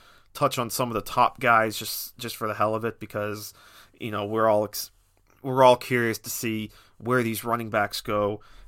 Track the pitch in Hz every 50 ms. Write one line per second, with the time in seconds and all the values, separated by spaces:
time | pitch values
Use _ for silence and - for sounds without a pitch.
0 | - - - - _ _ - - 147 139 - 135 120 110 - - 131 120 113 104
1 | - - - 123 120 - - - 117 120 117 110 110 110 104 - 110 - - -
2 | - - - - 120 113 - - 110 107 - - 107 107 110 110 113 113 - -
3 | 110 - - 107 104 104 104 107 104 - - - - - - - - _ _ -
4 | - 113 104 104 101 101 110 113 110 110 104 107 107 101 - - - - _ _
5 | _ _ _ _ _ _ _ _ - 135 127 135 131 127 123 - - - 127 120
6 | 117 113 107 - - 120 - - - 113 110 110 107 104 - - - _ _ -
7 | 104 117 127 127 117 113 110 104 117 117 117 117 117 107 110 107 101 104 - -
8 | - - 107 104 104 101 107 104 - - - - -